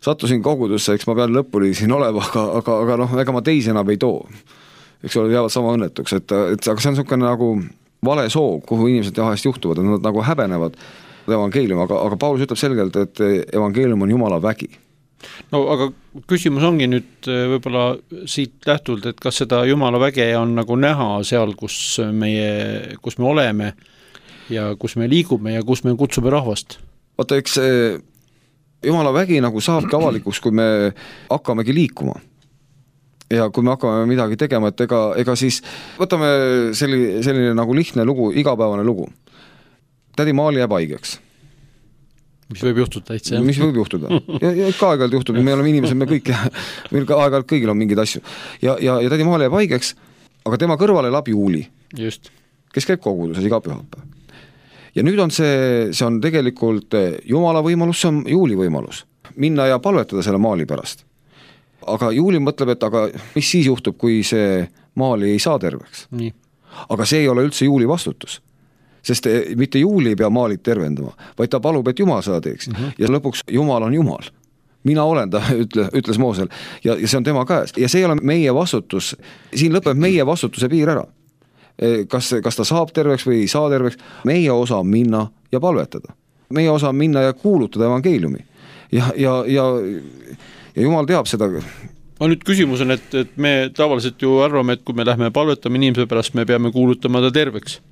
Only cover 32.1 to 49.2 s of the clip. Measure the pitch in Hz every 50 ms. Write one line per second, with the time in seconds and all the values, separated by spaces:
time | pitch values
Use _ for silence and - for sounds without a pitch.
32.1 | - - - _ _ _ _ _ _ _ _ _ _ _ _ _ _ _ _ _
33.1 | _ _ - _ 117 117 113 107 95 - 120 123 131 131 - 123 107 110 113 117
34.1 | 127 127 120 107 107 104 151 139 135 113 107 104 98 - 123 113 123 117 110 107
35.1 | 92 - 123 120 127 120 127 131 120 - - - - - - - - - 180 180
36.1 | 185 165 156 147 143 139 135 131 127 123 117 113 110 110 147 139 135 127 123 110
37.1 | 92 107 113 135 139 135 123 120 117 113 117 113 123 143 170 - - 131 113 117
38.1 | 139 127 120 107 - - 147 143 131 107 113 107 104 101 101 117 117 92 85 -
39.1 | - _ _ _ _ - - - - - _ _ _ _ _ _ _ _ _ _
40.1 | _ - 147 151 143 135 151 151 147 131 123 113 101 92 82 76 71 - - -
41.1 | - - _ _ _ _ _ - - _ - - _ _ _ _ _ _ _ _
42.1 | _ _ _ _ _ _ _ _ 113 95 - 127 120 113 123 113 - 110 98 -
43.1 | 117 110 - - 123 113 117 135 139 139 147 156 139 120 107 - - 90 73 -
44.1 | 180 160 - - 160 147 151 170 180 170 196 190 185 - 202 190 160 143 131 123
45.1 | 120 135 123 - 117 113 123 135 139 139 139 151 151 147 131 - 135 127 135 131
46.1 | 160 143 - - 127 113 104 123 - - - - - - - - - 139 139 -
47.1 | 147 147 147 143 135 135 131 - 156 151 120 110 104 104 110 107 104 101 110 -
48.1 | - - - - - - - - - - - 123 131 120 131 131 127 123 120 123
49.1 | 139 156